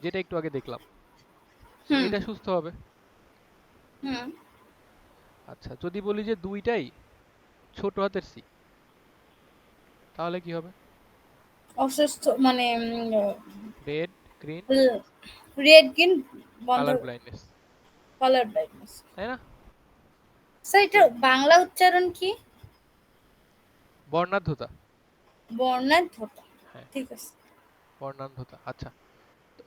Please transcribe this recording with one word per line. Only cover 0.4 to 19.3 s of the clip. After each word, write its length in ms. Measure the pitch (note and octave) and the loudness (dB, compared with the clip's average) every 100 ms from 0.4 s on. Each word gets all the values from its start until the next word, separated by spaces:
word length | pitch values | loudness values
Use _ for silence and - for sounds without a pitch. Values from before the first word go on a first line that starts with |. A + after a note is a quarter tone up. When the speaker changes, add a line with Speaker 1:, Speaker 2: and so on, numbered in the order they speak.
| D#3+ | -8
Speaker 1:
দেখলাম, 320 | C3+ C3 A#2 - _ _ _ _ _ _ _ - _ | -8 -10 -16 -18 _ _ _ _ _ _ _ -20 _
so 140 | - | -4
Speaker 2:
হুম। 100 | C#4+ G#3 | -2 0
Speaker 1:
এটা 140 | G3+ | -4
সুস্থ 280 | A3 G#3 G#3 | -6 -10 -6
হবে। 220 | F3+ D#3+ - - _ _ _ _ _ _ _ _ _ _ _ | -4 -6 -12 -20 _ _ _ _ _ _ _ _ _ _ _
Speaker 2:
হুম। 280 | C4+ B3 B3+ D#4+ _ _ _ _ _ _ _ _ _ _ - | -10 -10 -12 -18 _ _ _ _ _ _ _ _ _ _ -20
Speaker 1:
আচ্ছা, 240 | A#2+ - C3 | -20 -20 -14
যদি 200 | F3 G3 | -12 -8
বলি 220 | G3 G#3 | -8 -6
যে 120 | G#3+ G#3 | -6 -8
দুইটাই 500 | F#3 G3+ A#3 A#3 - - _ _ _ _ _ _ _ - | -8 -8 -6 -6 -8 -16 _ _ _ _ _ _ _ -12
ছোট 240 | G3 G3+ | -10 -6
হাতের 220 | G3 F#3+ | -6 -6
সি, 200 | - - - _ _ _ _ _ _ _ _ _ _ _ _ _ _ _ _ - | -12 -18 -20 _ _ _ _ _ _ _ _ _ _ _ _ _ _ _ _ -12
তাহলে 260 | E3+ F3+ | -8 -8
কি 120 | E3+ | -10
হবে? 160 | E3 E3+ - _ _ _ _ _ _ _ _ _ - | -12 -12 -20 _ _ _ _ _ _ _ _ _ -4
Speaker 2:
অসুস্থ, 520 | C4+ C4+ D4 - D4 B3 | -2 0 -2 0 -2 2
মানে, 260 | C4 B3+ A#3+ A#3 | 2 2 0 -2
উম, 540 | A#3 A#3 A3+ A3 G3+ - - G3+ G#3+ - C#3+ | -4 -6 -2 -2 -2 -6 -14 -20 -20 -16 -10
Speaker 1:
রেড, 240 | D3+ F3 _ _ _ | -8 -8 _ _ _
গ্রিন, 220 | D3 D#3+ G3+ | -16 -12 -2
Speaker 2:
ল-, 320 | C4+ C4 A3+ - _ - - - - | 2 2 0 -8 _ -20 -20 -16 0
রেড, 280 | C#4+ D#4 C4 | 10 10 10
গ্রিন 180 | D4+ F4+ E4 - - - - A#3+ | 4 2 0 -4 -16 -20 -12 -4
বন্ধ। 140 | B3 | -2
Speaker 1:
কালার 180 | C#3+ A#3+ | 0 -2
ব্লাইন্ডনেস। 440 | B2+ A#2+ B2 - - _ _ _ _ _ _ - | -6 -14 -18 -20 -20 _ _ _ _ _ _ -2
Speaker 2:
কালার 240 | C4 C4 A3 | 2 2 0
ব্লাইন্ডনেস। 480 | G#3+ D#3 - - - - - | -4 -8 -12 -20 -20 -20 -14
Speaker 1:
তাই 120 | |
না? 100 | A3 | -12